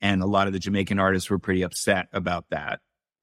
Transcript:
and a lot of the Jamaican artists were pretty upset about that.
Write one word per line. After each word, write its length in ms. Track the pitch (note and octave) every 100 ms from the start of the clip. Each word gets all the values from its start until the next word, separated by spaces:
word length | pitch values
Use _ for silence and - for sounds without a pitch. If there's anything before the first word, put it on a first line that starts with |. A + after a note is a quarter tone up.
and 200 | G2+ F#2+
a 40 | F#2
lot 220 | G2+ G2
of 60 |
the 60 | F#2+
Jamaican 400 | F#2+ G2+ F#2 G2
artists 300 | F#2+ F#2+ -
were 100 | F#2+
pretty 220 | - F#2
upset 460 | F2+ - - G2 F2+
about 380 | G2+ F2 F2 -
that. 320 | D#2 D2 - _ _ _ _